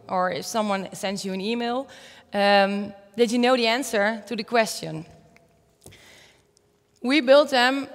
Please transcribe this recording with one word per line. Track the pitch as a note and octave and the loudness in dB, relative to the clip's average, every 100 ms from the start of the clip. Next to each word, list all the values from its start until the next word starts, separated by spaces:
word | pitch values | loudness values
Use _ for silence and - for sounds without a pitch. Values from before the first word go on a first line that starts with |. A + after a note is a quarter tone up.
| - | -6
or | F#3 F3+ | -4 -2
if | - F#3 | -4 -6
someone | A3+ G#3+ G3 F#3 | -4 -2 -4 -6
sends | - G3 G3 G3 | -8 -8 -6 -6
you | |
an | F#3+ | -6
email, | G3+ A#3+ A#3 B3 C4+ - - - _ | -4 -4 -4 -6 -8 -16 -20 -20 _
um, | G3+ G3+ G3+ G3 G3+ G#3 - - - | 0 4 4 4 -2 -6 -12 -6 0
that | A#3 | 0
you | A#3+ | 2
know | A#3+ B3+ | 2 2
the | A3+ | 2
answer | A#3+ C#4 G#3+ G#3 A3+ - | 0 -2 0 0 -2 -8
to | A3+ | -8
the | |
question?" | G#3+ A#3 G#3+ - E3 D#3 - - _ _ _ _ _ _ - - - - - _ _ _ _ _ _ _ | -2 0 0 -4 -10 -12 -14 -20 _ _ _ _ _ _ -20 -20 -20 -20 -20 _ _ _ _ _ _ _
We | A#3+ D4 | -2 2
built | B3+ C#4+ D4 | 6 6 6
them, | B3+ B3 C#4 C4+ | 2 2 0 -6